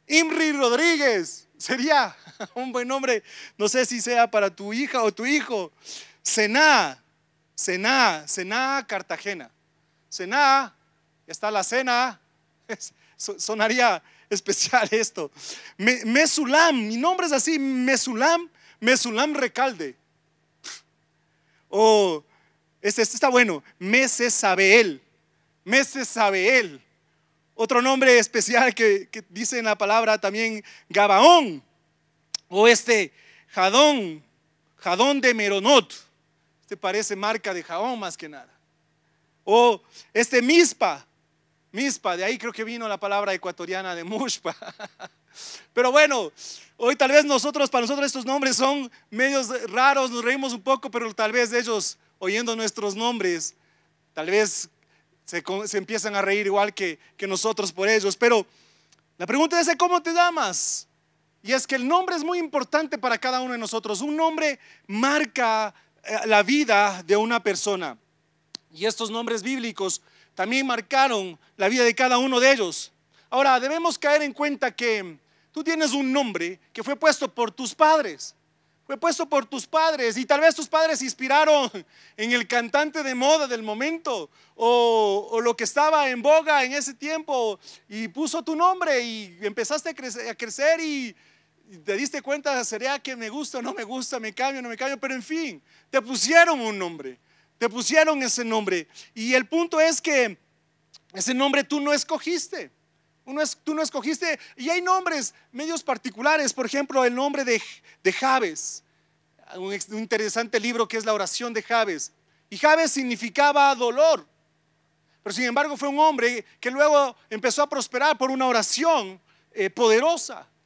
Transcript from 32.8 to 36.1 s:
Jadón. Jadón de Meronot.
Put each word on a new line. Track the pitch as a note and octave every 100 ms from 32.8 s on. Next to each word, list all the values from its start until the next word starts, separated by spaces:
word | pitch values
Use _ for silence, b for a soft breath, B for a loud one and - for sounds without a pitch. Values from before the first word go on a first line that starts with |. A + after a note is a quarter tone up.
| A#3+ A3 D#3+ b b b _
Jadón. | G3 F#3+ A#3+ D4+ C4+ F3+ D#3 - _ _ _ _ _
Jadón | F3 F#3 C4 C#4
de | B3
Meronot. | A3+ G3+ G3 A3 C4+ E3 - -